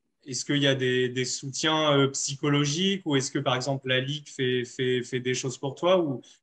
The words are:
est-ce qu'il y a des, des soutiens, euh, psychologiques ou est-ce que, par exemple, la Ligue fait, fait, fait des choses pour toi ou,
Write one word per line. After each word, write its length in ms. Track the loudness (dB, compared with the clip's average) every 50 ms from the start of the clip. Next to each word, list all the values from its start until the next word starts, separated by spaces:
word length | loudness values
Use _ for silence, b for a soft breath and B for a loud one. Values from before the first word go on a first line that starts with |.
| _ _ _ _ _
est-ce 180 | -10 -8 -6 -2
qu'il 140 | 0 0 2
y 80 | 4
a 80 | 4 2
des, 340 | 2 2 0 2 2 0 0
des 160 | -2 -4 -4
soutiens, 720 | -4 -6 -8 -8 -8 -6 -2 0 0 2 2 4 4 6
euh, 120 | 6 4 4
psychologiques 920 | 2 -2 -4 -4 -4 -2 0 2 2 2 2 0 0 0 0 0 0 -2 -2
ou 120 | 0 0
est-ce 140 | 0 0 0
que, 80 | -4 -2
par 160 | 0 0 0
exemple, 340 | 0 0 -2 -4 -4 -2 0
la 120 | 0 0
Ligue 280 | 0 -2 -6 -8 -10 -12
fait, 360 | -6 -2 0 0 0 0 -2
fait, 380 | -4 -4 -2 0 0 0 0
fait 180 | -2 -4 -6 -4
des 140 | -2 -2 -2
choses 240 | -2 -2 -6 -6 -6
pour 160 | -6 -6 -4
toi 240 | 0 2 4 4 4
ou, 220 | 2 0 -4 -6 B B B B